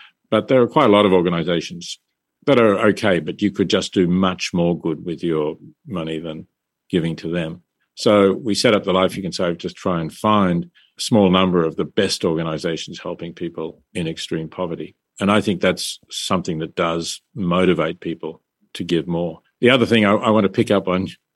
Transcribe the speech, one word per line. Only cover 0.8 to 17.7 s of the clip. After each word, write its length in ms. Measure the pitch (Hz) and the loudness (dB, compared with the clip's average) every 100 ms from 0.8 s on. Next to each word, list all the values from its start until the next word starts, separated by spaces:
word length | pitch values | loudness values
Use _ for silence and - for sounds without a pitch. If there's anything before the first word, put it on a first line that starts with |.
| 127 | 6
a 60 | |
lot 140 | 101 101 | 6 6
of 60 | |
organizations 840 | 92 87 85 80 85 - 85 - - _ _ _ _ - | 4 2 -2 -2 -4 -4 -12 -14 -16 _ _ _ _ 2
that 140 | 127 | 4
are 180 | 110 98 110 | 4 4 2
okay, 300 | 98 110 87 | 2 0 0
but 220 | 76 - | -2 -4
you 100 | 104 | -4
could 200 | - 87 | 0 0
just 240 | 101 - | 0 0
do 120 | 104 87 | 0 2
much 460 | 90 95 90 - | 2 0 -2 -6
more 260 | 90 85 87 | -2 0 0
good 260 | 85 78 | -4 -6
with 180 | 87 80 | -8 -6
your 320 | 85 78 76 80 82 _ - | -4 -2 -2 -6 -16 _ -12
money 320 | 90 80 80 | -10 -8 -8
than 280 | 82 78 87 _ _ _ _ | -10 -12 -16 _ _ _ _
giving 280 | 90 82 80 | -2 -2 -4
to 140 | 82 | -6
them. 320 | 87 82 87 _ _ _ | -6 -6 -10 _ _ _
So 380 | - 120 104 98 | -2 2 6 4
we 220 | - 123 | 2 -2
set 200 | 101 123 | 0 2
up 100 | 104 | 2
The 80 | 95 | 2
Life 240 | 92 92 - | 2 2 -2
You 60 | |
Can 100 | 92 | -8
Save 260 | 87 90 85 | -4 -4 -4
to 120 | 90 | -8
try 300 | - 101 85 | -8 -4 -4
and 120 | 78 | -4
find 580 | - 107 107 92 87 87 _ _ - | -4 0 2 2 0 -4 _ _ -12
a 20 | |
small 300 | - 113 95 | 2 4 6
number 340 | 92 95 87 | 4 4 2
of 120 | 80 80 | 0 -2
the 80 | |
best 400 | 80 - 95 - | -4 -2 -2 -2
organizations 760 | 90 82 82 78 87 82 - 85 | -2 -2 -4 -4 -6 -6 -8 -12
helping 320 | 87 85 85 | -12 -10 -12
people 500 | 85 85 85 82 - _ | -10 -10 -8 -10 -12 _
in 120 | 90 80 | -8 -6
extreme 420 | 80 - 82 80 | -6 -6 -6 -6
poverty. 480 | - 90 80 78 _ _ - | -8 -8 -8 -12 _ _ -4
And 100 | 98 | 0
I 100 | 104 | 2
think 200 | 104 87 | 0 0
that's 400 | 92 87 - - _ | 0 0 -6 -12 _
something 480 | - - 92 87 80 | -10 -4 -4 -4 -6
that 160 | 82 | -6
does 460 | - 85 82 82 - _ | -4 -2 -2 -6 -10 _
motivate 680 | - 90 87 92 | -6 -2 2 2